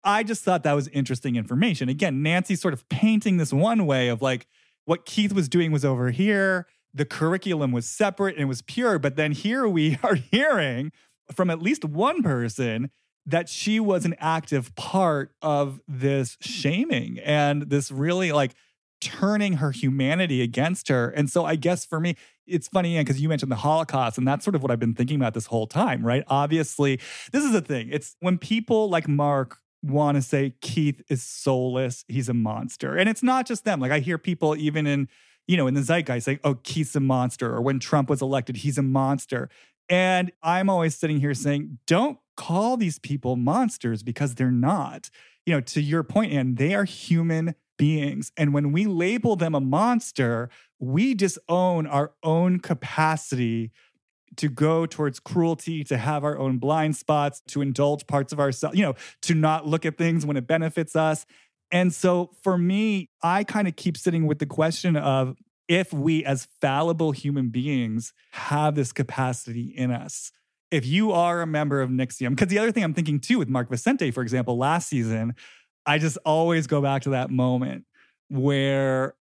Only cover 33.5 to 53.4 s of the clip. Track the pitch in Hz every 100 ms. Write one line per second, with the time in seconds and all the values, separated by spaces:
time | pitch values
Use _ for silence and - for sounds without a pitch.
33.5 | 226 214 170 127 151 139 165 - 170 156
34.5 | 151 151 151 147 143 135 _ _ _ -
35.5 | 180 131 139 127 170 156 123 117 139 147
36.5 | 131 - - 147 147 135 127 127 - 120
37.5 | 117 123 135 - 151 135 139 135 135 120
38.5 | 120 143 135 139 135 135 139 - 127 131
39.5 | - _ _ - 180 185 185 180 _ 160
40.5 | 180 196 185 160 - 160 151 143 135 143
41.5 | 143 151 135 - 170 277 269 _ - -
42.5 | 175 226 254 190 147 - 143 123 123 123
43.5 | 202 240 - 120 113 110 117 143 120 131
44.5 | 123 127 190 139 - - - - _ -
45.5 | 151 123 151 147 165 160 208 214 143 127
46.5 | 123 147 202 196 - - 165 165 160 165
47.5 | 156 _ - 147 156 143 - - - 147
48.5 | 143 147 156 208 175 180 233 226 196 165
49.5 | 151 135 147 226 240 - - 123 117 123
50.5 | - _ _ 127 139 254 226 190 - -
51.5 | 175 185 175 156 143 147 _ 160 165 180
52.5 | 180 - 165 - - 156 156 - 127